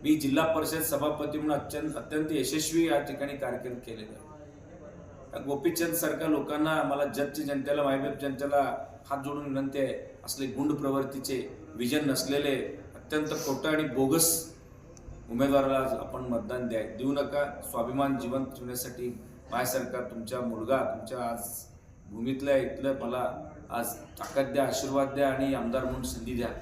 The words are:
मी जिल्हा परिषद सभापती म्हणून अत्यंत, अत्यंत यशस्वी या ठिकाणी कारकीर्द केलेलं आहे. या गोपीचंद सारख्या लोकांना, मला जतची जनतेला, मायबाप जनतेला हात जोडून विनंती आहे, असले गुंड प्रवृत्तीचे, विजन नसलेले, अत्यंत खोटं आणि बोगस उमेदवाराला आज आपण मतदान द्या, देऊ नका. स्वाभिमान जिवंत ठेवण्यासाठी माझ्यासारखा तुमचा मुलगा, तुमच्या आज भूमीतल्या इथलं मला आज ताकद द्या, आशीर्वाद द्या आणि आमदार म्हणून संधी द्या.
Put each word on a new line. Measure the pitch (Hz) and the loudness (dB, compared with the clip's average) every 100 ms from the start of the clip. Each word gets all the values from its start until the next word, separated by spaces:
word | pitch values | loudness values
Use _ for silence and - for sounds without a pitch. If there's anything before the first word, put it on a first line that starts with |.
मी | 143 | 6
जिल्हा | 151 135 147 160 | 4 6 4 4
परिषद | 160 151 156 | 2 2 0
सभापती | - 143 147 127 147 151 | 0 2 2 0 -2 -2
म्हणून | 151 143 | 0 0
अत्यंत, | - 147 151 139 | 0 -4 -4 -6
अत्यंत | - 151 156 | -2 -2 2
यशस्वी | 151 127 151 147 160 165 | 2 2 0 2 4 4
या | 143 | 4
ठिकाणी | - 135 143 135 | 2 -4 -4 -2
कारकीर्द | 127 123 127 120 - | -4 -4 -6 -8 -8
केलेलं | 110 107 | -10 -10
आहे. | 107 - - - - - - - - - - - | -14 -16 -16 -16 -18 -18 -18 -16 -16 -16 -18 -10
या | 117 135 | -8 -2
गोपीचंद | 139 170 160 165 | 2 2 2 0
सारख्या | 156 160 139 156 | 2 0 0 2
लोकांना, | 147 - 147 156 156 | 2 2 2 2 4
मला | 143 139 | 2 2
जतची | 143 120 143 151 | 2 0 -2 0
जनतेला, | 143 139 131 143 | -2 0 2 2
मायबाप | 139 135 135 - | 4 2 0 -2
जनतेला | 143 131 143 143 131 - - - - | -4 -2 2 4 2 0 -8 -14 -6
हात | 139 | -4
जोडून | 135 143 | -2 -4
विनंती | 143 135 135 139 | -2 -2 0 2
आहे, | 135 - - - | 0 0 -8 -14
असले | - 135 135 | -10 -4 -2
गुंड | 110 147 | 0 2
प्रवृत्तीचे, | 143 139 135 135 135 - 127 - - - | 2 2 2 0 -4 -2 -2 -4 -10 -14
विजन | 110 120 151 139 | -2 2 4 4
नसलेले, | 117 - 143 147 131 - - - | 2 2 2 4 2 0 -8 -14
अत्यंत | - - 151 156 | -16 -2 0 0
खोटं | 160 139 127 156 | -2 -2 0 2
आणि | 156 | 2
बोगस | 143 127 135 160 165 - - - - - - - - - - | 2 2 4 6 6 2 -2 -12 -20 -20 -20 -16 -16 -16 -6
उमेदवाराला | 120 139 139 135 135 | 2 6 6 6 4
आज | 127 | 2
आपण | 131 - 127 | -2 -4 -6
मतदान | 123 117 107 127 120 | -2 -2 0 -2 0
द्या, | 110 | 0
देऊ | 107 110 135 | -2 -2 0
नका. | 143 135 143 143 - - | 0 0 0 0 -4 -6
स्वाभिमान | 120 117 127 139 131 | -2 0 2 2 2
जिवंत | 120 131 131 | 0 -2 -2
ठेवण्यासाठी | - 123 123 123 - 123 117 - - - | -6 -8 -6 -6 -6 -6 -6 -14 -18 -4
माझ्यासारखा | 117 127 131 117 127 | -2 0 0 0 -4
तुमचा | - 117 110 123 | -4 -8 -6 -2
मुलगा, | 120 110 113 131 | -2 -2 2 2
तुमच्या | - 113 107 127 | 2 -4 -6 -4
आज | 120 117 - - - - - - - | -4 -4 -6 -12 -14 -20 -20 -20 -14
भूमीतल्या | 104 120 135 139 135 | -4 -2 0 4 4
इथलं | 120 - 135 135 | 4 0 0 0
मला | 117 127 123 - - - - | -2 0 -2 -4 -10 -14 -6
आज | 117 117 | -4 -2
ताकद | - - - - 135 131 | -6 -12 -10 -2 0 2
द्या, | 123 | 4
आशीर्वाद | 131 127 131 135 135 | 4 2 2 2 2
द्या | 135 139 | 4 4
आणि | 131 139 | 4 2
आमदार | 131 117 131 | 2 2 0
म्हणून | 123 127 | 0 -2
संधी | - 117 113 | -4 -6 -4
द्या. | 123 120 - | -2 -2 -4